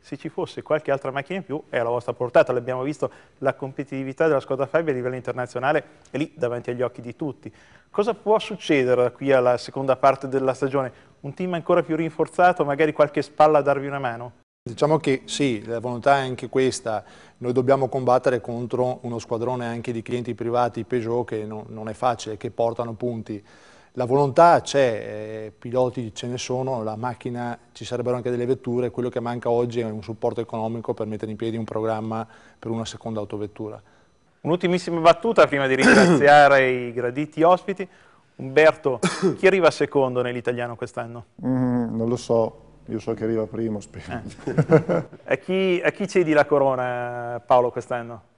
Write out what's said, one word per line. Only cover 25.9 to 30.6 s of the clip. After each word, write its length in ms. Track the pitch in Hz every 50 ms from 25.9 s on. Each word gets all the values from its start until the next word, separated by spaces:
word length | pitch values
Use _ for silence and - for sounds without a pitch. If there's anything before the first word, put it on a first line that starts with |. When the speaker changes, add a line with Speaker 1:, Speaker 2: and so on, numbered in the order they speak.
| 113 - 120 110 -
Speaker 2:
ce 140 | - - 123
ne 100 | 123 123
sono, 460 | - - 127 127 131 131 135 120 110
la 100 | 110 107
macchina, 640 | 107 117 123 120 - - 131 120 120 120 120 120 - _ _ _
ci 120 | - 113
sarebbero 300 | 104 123 120 120 120 123
anche 160 | 123 110 123
delle 160 | 123 120 120
vetture, 440 | 120 131 120 - 123 120 120 123 120
quello 180 | - - 120 123
che 100 | 120 123
manca 320 | 117 120 120 120 107 123
oggi 300 | 117 117 120 123 113 117
è 40 | 117
un 200 | 110 107 107 101
supporto 360 | - 113 104 - 120 113 120
economico 540 | 117 - - 113